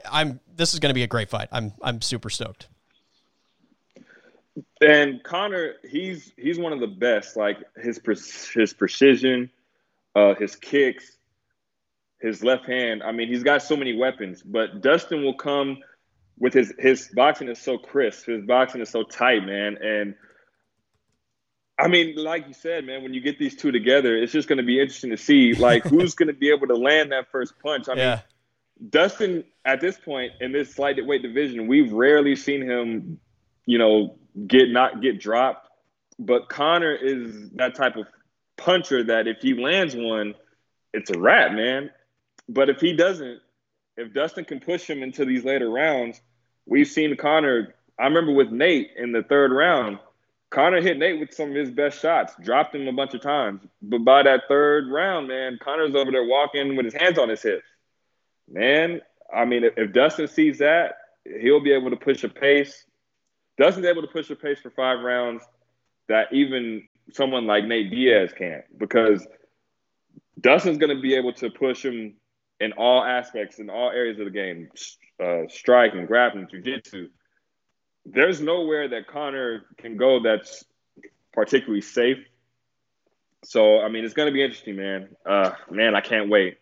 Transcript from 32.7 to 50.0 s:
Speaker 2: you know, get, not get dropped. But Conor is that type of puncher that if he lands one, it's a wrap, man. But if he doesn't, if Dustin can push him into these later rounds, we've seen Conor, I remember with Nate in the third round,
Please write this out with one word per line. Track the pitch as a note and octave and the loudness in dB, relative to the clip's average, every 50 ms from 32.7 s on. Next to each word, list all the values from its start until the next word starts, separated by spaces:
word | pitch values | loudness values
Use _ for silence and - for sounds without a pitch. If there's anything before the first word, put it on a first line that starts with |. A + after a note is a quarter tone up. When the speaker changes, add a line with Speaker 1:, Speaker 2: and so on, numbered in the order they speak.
| B2 B2 A#2 A#2 A2+ G#2+ - F3+ D#3+ - _ _ _ _ _ _ _ _ _ | -4 -4 -4 -4 -6 -8 -8 -12 -16 -16 _ _ _ _ _ _ _ _ _
Speaker 2:
you | - A#2+ A#2 | 0 2 4
know, | A2+ A2 G#2+ G#2+ G#2 - - _ _ _ _ G2+ G#2 | 6 6 6 4 2 0 -6 _ _ _ _ -14 -4
get, | F#2+ B2 C3 C3 B2+ | 4 6 6 6 6
not | A#2 B2 C3 - - G#2+ | 6 2 2 2 0 -2
get | A2+ C3 G#2+ F#2+ | -2 -2 -4 -4
dropped. | - G#2 A2 A#2+ C3 C3 A2+ - _ _ _ _ _ _ _ _ _ _ _ - | -6 -2 0 0 0 0 -2 -6 _ _ _ _ _ _ _ _ _ _ _ -14
But | - - B2 A#2+ - _ | -2 0 0 0 0 _
Conor | - - C#3+ D#3 E3+ F3 E3+ D#3 D3 | -6 -2 0 2 2 2 2 -2 -4
is | - B2+ C3+ C#3 B2+ A#2+ A2+ G#2+ G#2+ G#2 F#2+ | -2 -4 -4 -4 -4 -8 -12 -14 -16 -20 -18
that | F#2+ G2 B2+ B2+ B2+ | -4 -4 -4 -4 -2
type | - C3+ B2+ - | -2 -2 -2 -2
of | A2+ G#2 - _ _ _ _ _ _ _ _ _ | -4 -12 -14 _ _ _ _ _ _ _ _ _
puncher | - - E3+ F3+ F3+ E3 - C#3 B2 A2+ | -6 0 0 0 0 0 0 -2 0 0
that | A2+ A#2 A2+ A2 A2+ | 0 0 0 0 -2
if | A2 - | -6 -4
he | - C3+ C3 | -2 -2 -2
lands | A#2 B2 C#3+ F3 G3 F#3 D#3+ C3 | -2 -2 -2 0 0 -2 -2 -4
one, | A#2+ A#2 A2+ A2 G#2+ G#2 G#2 G#2 _ _ _ _ _ _ _ _ _ _ _ | -6 -6 -4 -4 -4 -4 -6 -10 _ _ _ _ _ _ _ _ _ _ _
it's | - G#2+ - - | -10 -10 -6 -6
a | G2 E2+ | -6 0
wrap, | F2+ B2 F#3+ A#3 B2+ - | 2 4 4 4 4 2
man. | G#2 G#2+ A2 B2 C3 C3+ C#3 D3 _ _ _ _ _ _ _ _ _ _ _ - | 0 -2 -2 -2 -4 -4 -8 -10 _ _ _ _ _ _ _ _ _ _ _ -6
But | A2+ C3 C#3 C3+ | 0 2 2 2
if | C3+ - | 2 0
he | E3+ F3 | 0 -2
doesn't, | E3+ D3+ E3+ F#3+ F#3+ E3 C#3+ B2 A#2+ - _ _ _ _ _ _ _ _ _ _ _ | 2 2 0 0 0 -4 -10 -16 -16 -18 _ _ _ _ _ _ _ _ _ _ _
if | - A#2 A2+ | -14 -14 -8
Dustin | G#2 C3+ D3 E3 - F#3+ E3 | -4 -4 -4 -4 -6 -12 -14
can | - D3+ C3 | -12 -14 -12
push | - - F3+ F3 - - | -6 -6 -6 -6 -6 -10
him | D#3 C#3 | -10 -10
into | C3 C3 C3 - C#3 | -10 -12 -6 -6 -2
these | B2+ B2+ B2+ A#2 | -2 -2 -2 -2
later | C3 C3+ C3+ B2 A2+ | -2 -2 -2 -2 -2
rounds, | A2+ B2+ D3+ D#3+ D3 C3 A#2+ A#2+ A2+ - _ _ _ _ _ _ _ _ _ | -2 -2 -2 0 0 -2 -4 -6 -10 -16 _ _ _ _ _ _ _ _ _
we've | - A#2 C#3 D3 C#3 | 0 2 2 2 2
seen | - D#3 D#3 D3+ C#3+ | 0 -2 -2 -2 -2
Conor, | - - D3 D#3 D#3+ D3+ C#3 B2+ A#2 G#2+ - _ _ _ _ _ - | -2 0 2 2 2 2 2 0 0 -2 -4 _ _ _ _ _ -2
I | A#2+ | -2
remember | C#3 D#3 E3 E3+ D3+ | 2 2 2 2 4
with | C#3+ C#3 C3 A2 | 4 4 4 2
Nate | A2 A#2+ D3+ F3+ E3+ C3+ - - - | 2 0 2 2 2 2 -2 -4 -10
in | - B2 A#2+ | -10 -8 -4
the | A#2 A2+ | -4 -4
third | - - C#3+ C#3+ C#3 C3 | -2 2 2 4 4 4
round, | B2+ C3+ D#3 F3+ E3+ C#3 A#2+ G#2 G2+ G2 | 4 2 2 2 2 2 0 -4 -6 -10